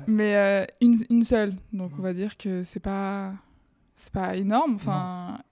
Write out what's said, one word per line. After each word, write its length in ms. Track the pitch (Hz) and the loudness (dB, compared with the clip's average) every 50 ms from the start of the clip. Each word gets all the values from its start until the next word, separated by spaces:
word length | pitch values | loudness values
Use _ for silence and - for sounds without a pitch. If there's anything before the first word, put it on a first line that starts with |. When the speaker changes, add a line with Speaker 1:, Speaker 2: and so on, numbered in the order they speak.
| 139 220 | -2 0
Speaker 1:
Mais, 280 | 220 214 214 208 202 | 2 2 2 2 4
euh, 300 | 202 202 196 202 196 190 - - - | 4 4 4 2 0 0 -4 -2 4
une, 160 | 240 240 233 220 - - | 6 6 6 6 4 2
une 140 | 233 233 226 | 4 2 4
seule. 300 | - 247 220 208 202 190 190 - - | 4 2 2 2 0 -4 -8 -12 -10
Donc, 200 | - 190 185 175 143 | -8 -8 -8 -8 -8
on 40 | 147 | -6
Speaker 2:
Mm. 40 | 185 | -6
Speaker 1:
va 100 | 185 180 | -4 -4
dire 240 | 180 196 214 - _ | -4 -6 -6 -8 _
que 260 | - 202 185 180 180 | -8 -6 -6 -6 -6
c'est 160 | - - 185 | -8 -10 -8
pas, 520 | - 190 196 196 196 190 202 196 196 190 190 196 _ _ _ _ _ _ _ _ _ _ _ | -6 -6 -4 -4 -4 -4 -6 -6 -8 -10 -10 -14 _ _ _ _ _ _ _ _ _ _ _
c'est 160 | _ - - | _ -20 -10
pas 240 | - 196 185 190 185 | -6 -4 -4 -2 -2
énorme. 400 | 185 202 196 214 247 320 294 226 | -2 0 2 2 2 2 2 0
Enfin, 520 | 202 196 208 190 185 180 180 180 180 180 180 | -2 -2 -2 -2 -2 -2 -4 -6 -10 -10 -10
Speaker 2:
Non. 60 | - - - _ | -12 -12 -14 _